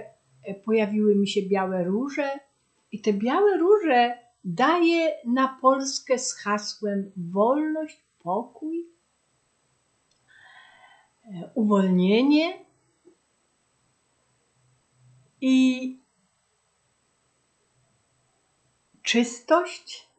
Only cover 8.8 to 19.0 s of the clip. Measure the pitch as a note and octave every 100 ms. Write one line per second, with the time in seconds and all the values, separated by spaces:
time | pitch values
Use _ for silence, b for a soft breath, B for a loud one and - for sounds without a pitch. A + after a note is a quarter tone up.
8.8 | E4+ _ _ _ _ _ _ _ _ _
9.8 | _ _ _ _ _ B B B B B
10.8 | B B B _ A#3 F#3 F#3 - G#3 G3+
11.8 | F#3+ F3+ F#3 G#3+ C4+ D4+ E4 F#4 - _
12.8 | _ _ _ _ _ _ _ _ _ _
13.8 | _ _ _ _ _ _ _ _ _ _
14.8 | _ _ _ _ _ - C4 C4 C4 B3+
15.8 | C4 C4 _ _ _ _ _ _ _ _
16.8 | _ _ _ _ _ _ _ _ _ _
17.8 | _ _ _ _ _ _ _ _ _ _
18.8 | _ _